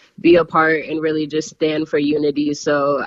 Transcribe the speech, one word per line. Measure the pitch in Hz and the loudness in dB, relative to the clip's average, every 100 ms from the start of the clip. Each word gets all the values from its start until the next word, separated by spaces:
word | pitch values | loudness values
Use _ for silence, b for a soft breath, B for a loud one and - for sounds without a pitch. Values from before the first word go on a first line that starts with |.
| b - | b -2
be | 160 175 | 4 4
a | 160 | 4
part | 170 160 160 131 | 0 0 0 -2
and | 160 | -4
really | 156 156 151 | -2 -2 -4
just | 156 151 | -6 -8
stand | - 156 156 156 | -4 -2 -2 -2
for | 151 | -2
unity. | 143 151 147 143 147 147 | 0 0 0 0 -2 -2
So, | - 147 143 143 | 0 0 2 0